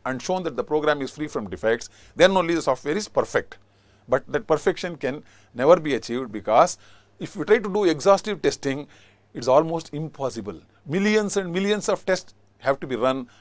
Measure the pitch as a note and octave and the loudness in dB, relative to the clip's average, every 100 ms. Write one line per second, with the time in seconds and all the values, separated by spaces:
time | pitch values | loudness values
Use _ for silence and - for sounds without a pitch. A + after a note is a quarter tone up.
0 | B2+ B2+ - F#3 E3+ B2 A2 D3+ D3+ C#3+ | -8 -6 -4 -4 -4 -6 -2 -2 0 -2
1 | C3 - D3+ C3+ G2+ F2+ G#2+ A#2 - - | -4 -8 -8 -6 -8 -4 -2 -2 -4 -20
2 | - - F3+ F#3+ E3+ E3 D3 B2+ C#3+ F3+ | -8 4 4 4 0 0 -2 -4 -4 -6
3 | G#3+ - A2 A2+ - - _ _ _ _ | -4 -2 0 -2 -4 -10 _ _ _ _
4 | - C3 - C#3 - D3+ G3 F3 F3+ E3 | -2 -2 -2 -4 0 0 0 -2 -4 -6
5 | C3 D3 - _ _ A#2+ C#3 F3+ D3+ A#2 | -6 -8 -12 _ _ 2 6 6 6 -2
6 | - A#2+ B2+ G#2 G#2 A#2 F3 - - - | -2 -6 -6 -6 4 6 6 2 -16 -20
7 | _ - F3 G3+ D#3 A#3 G3+ G3+ F#3+ D3 | _ -14 -12 -6 2 2 2 0 2 2
8 | E3+ G3 G#3+ F#3 C#3+ - C#3 C3+ C#3+ - | 4 2 2 -4 -2 -2 -4 -6 -8 -18
9 | - _ _ - A#2+ C3+ D#3+ E3 - D3 | -20 _ _ -6 2 4 4 -2 -8 -8
10 | D#3+ - C3+ A2 G2+ G2+ - _ - E3+ | -10 -6 -8 -6 -10 -12 -16 _ -4 0
11 | G3+ G#3+ G#3 G3+ F#3 F3 G3 G#3 - F#3+ | 2 2 2 -2 -2 -2 0 0 -2 -2
12 | - F#3 - - _ _ C3 C#3 D3 A#2+ | 0 -2 -4 -20 _ _ -2 -2 -2 -2
13 | B2 C3+ B2 - | 0 -2 -6 -16